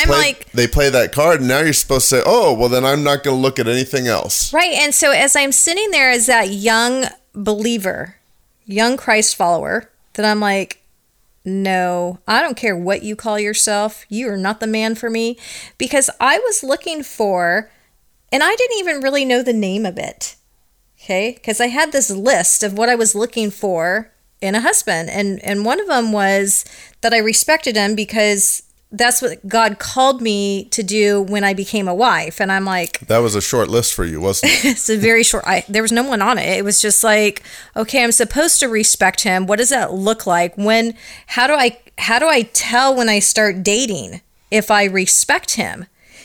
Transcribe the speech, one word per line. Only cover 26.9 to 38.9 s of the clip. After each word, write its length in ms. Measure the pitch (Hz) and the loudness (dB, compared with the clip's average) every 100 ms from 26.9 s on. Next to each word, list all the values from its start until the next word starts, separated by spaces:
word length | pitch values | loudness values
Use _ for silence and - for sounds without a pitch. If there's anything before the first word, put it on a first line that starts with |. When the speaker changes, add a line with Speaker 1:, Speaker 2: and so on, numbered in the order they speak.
| _ | _
Speaker 1:
that 120 | 233 | 0
I 40 | 226 | 2
respected 580 | 214 214 - 311 - 214 | 2 0 2 0 2 0
him 180 | 202 | 0
because 680 | 214 202 220 208 202 - - - _ _ | 0 -2 0 2 2 0 -2 -8 _ _
that's 300 | 208 240 240 | -2 0 2
what 240 | 240 160 196 | -2 -6 -2
God 320 | 226 226 208 | 2 2 0
called 420 | - - 262 262 | -8 2 2 2
me 440 | 226 202 202 196 190 | 0 -2 -2 -4 -4
to 100 | - | -4
do 380 | 190 208 208 202 | -2 0 2 2
when 220 | 190 202 | 0 0
I 80 | 202 | 0
became 320 | 196 196 214 190 | -2 -4 -4 -2
a 80 | |
wife. 460 | 180 247 175 156 - | 2 2 2 -2 -4
And 100 | 196 | -2
I'm 140 | 190 | 0
like, 340 | 196 185 170 - - | 0 -2 -4 -8 0
Speaker 2:
That 120 | 113 | 2
was 180 | 120 101 | 2 0
a 40 | |
short 280 | 95 123 95 | 0 0 2
list 240 | 113 113 | 0 0
for 100 | - | -2
you, 160 | 87 78 | -4 -2
wasn't 300 | 92 98 294 | -2 0 0
it? 120 | 320 | 0
Speaker 1:
<laughs> 60 | 285 | 0
It's 160 | 233 - | -2 -2
a 60 | 220 | 0
very 260 | 220 226 | 2 4
short, 220 | - 220 - | 2 0 0
I, 160 | 185 - | -2 0
there 140 | 208 | -2
was 100 | 226 | 0
no 100 | 226 | 0
one 180 | 269 233 | 0 0
on 160 | 202 254 | 0 0
it. 200 | - 190 | 0 -2
It 60 | |
was 160 | 202 202 | 0 0
just 240 | 214 - | 0 2
like, 380 | 226 214 208 202 - - - - | 4 4 2 -2 -14 -20 -14 -6
"Okay, 260 | 220 269 | -2 0
I'm 80 | 240 | 2
supposed 460 | 226 226 269 330 - | 2 0 0 0 2
to 80 | 269 | 0
respect 520 | 220 214 | 0 0